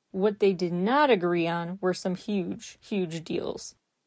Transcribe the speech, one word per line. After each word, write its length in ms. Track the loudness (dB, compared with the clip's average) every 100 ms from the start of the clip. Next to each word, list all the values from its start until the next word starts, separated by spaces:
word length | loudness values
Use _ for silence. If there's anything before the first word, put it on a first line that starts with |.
| _
What 280 | 0 0 4
they 140 | 2
did 180 | 2 0
not 380 | 0 2 4 6
agree 360 | 4 4 2 0
on 320 | -2 -4 -2
were 120 | -2
some 220 | 0 -2 -4
huge, 600 | -2 -2 -2 -6 -12 -16
huge 460 | -6 -2 -2 -4 -6
deals. 500 | -4 -4 -8 -12 -18 _ _